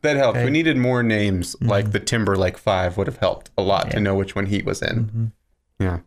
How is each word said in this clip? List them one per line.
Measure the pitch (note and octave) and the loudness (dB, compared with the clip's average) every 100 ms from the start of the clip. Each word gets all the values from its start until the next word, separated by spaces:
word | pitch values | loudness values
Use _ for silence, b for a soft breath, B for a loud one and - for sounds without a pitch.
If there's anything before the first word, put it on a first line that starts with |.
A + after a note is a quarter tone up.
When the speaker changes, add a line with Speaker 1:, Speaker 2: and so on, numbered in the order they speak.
Speaker 1:
That | D3+ C#3+ | 0 2
helps. | C3 A#2 | 2 2
Speaker 2:
Okay. | B2 | 2
Speaker 1:
We | |
needed | D3+ D#3+ C3+ | 2 2 2
more | B2 B2 | 2 2
names, | A#2 G#2+ G#2 F#2 F2 - | 2 2 2 0 -2 -2
Speaker 2:
Mm-hmm. | A#2+ | 0
Speaker 1:
like | G2+ G#2+ | 2 2
the | G#2 | -2
Timberlake | - A#2+ G2 F#2+ F#2 - | -2 0 0 2 0 0
Five | - F#2 F#2 F#2+ | -2 0 0 -2
would | G2 | -4
have | - | -2
helped | F#2+ - - - | -2 -2 -8 -4
a | |
lot | F#2+ G2 - | 0 0 0
to | G#2 | -2
Speaker 2:
Yeah. | |
Speaker 1:
know | G2 | 0
which | G2 F#2+ | 0 -2
one | G2+ G2 | -4 -2
he | G2+ | -2
was | - G2 | -4 -4
in. | - A#2+ | -2 -2
Speaker 2:
Mm-hmm. | A2 A2+ A2+ - _ _ _ - | -2 -2 -6 -6 _ _ _ -4
Speaker 1:
Yeah. | F#2+ F2 | -4 -4